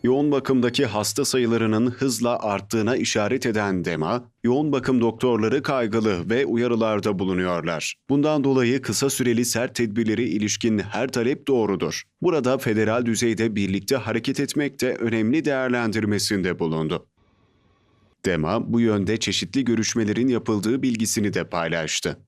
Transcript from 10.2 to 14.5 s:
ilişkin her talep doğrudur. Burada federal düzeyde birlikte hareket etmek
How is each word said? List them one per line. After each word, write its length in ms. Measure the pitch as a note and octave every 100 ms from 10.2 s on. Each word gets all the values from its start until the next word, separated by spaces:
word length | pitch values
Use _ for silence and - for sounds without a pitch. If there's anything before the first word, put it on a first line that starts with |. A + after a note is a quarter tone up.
ilişkin 540 | A#2+ G2 G#2 - A#2 G#2+
her 300 | F#2+ G2+ C3
talep 400 | B2 A#2 D3 -
doğrudur. 540 | B2+ G#2 F#2 E2 - - _
Burada 360 | F3 E3 B2 C3
federal 480 | - G#2+ G#2+ A#2 A#2
düzeyde 500 | G#2+ A#2 G#2 A2+ G#2
birlikte 400 | G2 G2 G2 C3+
hareket 440 | A2+ A2+ A2+ C3+
etmek 400 | C#3